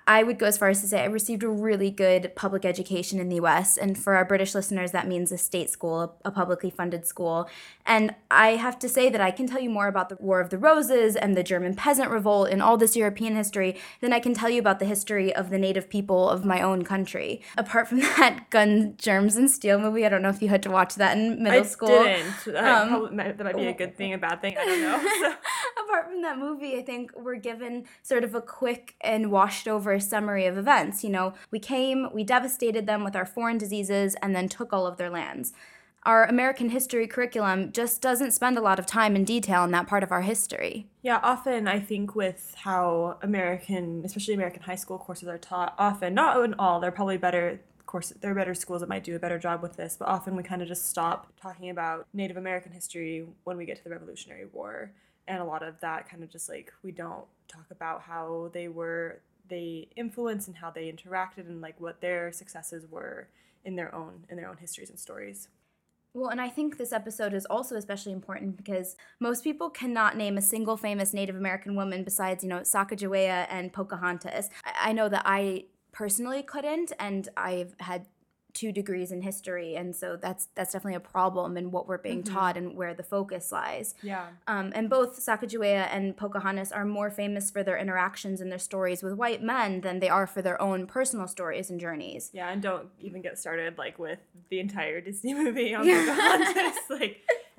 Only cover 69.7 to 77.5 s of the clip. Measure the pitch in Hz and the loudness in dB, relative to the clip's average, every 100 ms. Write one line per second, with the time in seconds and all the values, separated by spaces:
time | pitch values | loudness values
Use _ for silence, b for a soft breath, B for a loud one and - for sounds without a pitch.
69.7 | - 247 233 208 220 202 202 202 220 220 | -6 -4 2 2 0 -2 0 0 0 -2
70.7 | 220 214 202 196 202 196 185 190 196 196 | -4 -4 -2 -2 -2 -4 -4 -4 -4 -4
71.7 | 196 196 185 190 - 185 185 185 180 185 | -4 -4 -6 -6 -4 -2 -4 -6 -4 0
72.7 | 202 196 202 196 190 190 180 - 185 180 | 0 -2 -4 -2 0 2 0 -4 -6 -8
73.7 | 202 196 175 180 175 - - - B - | -8 -8 -6 -6 -6 -8 -8 -8 B -8
74.7 | - 220 220 214 196 - 196 196 185 - | -4 -2 0 0 0 2 0 0 -6 -10
75.7 | _ _ - 208 220 247 269 277 285 294 | _ _ -8 -4 -4 -4 -6 -8 -8 -4
76.7 | 320 339 - 202 196 196 - 185 | -4 -6 -6 -6 -6 -6 -6 -4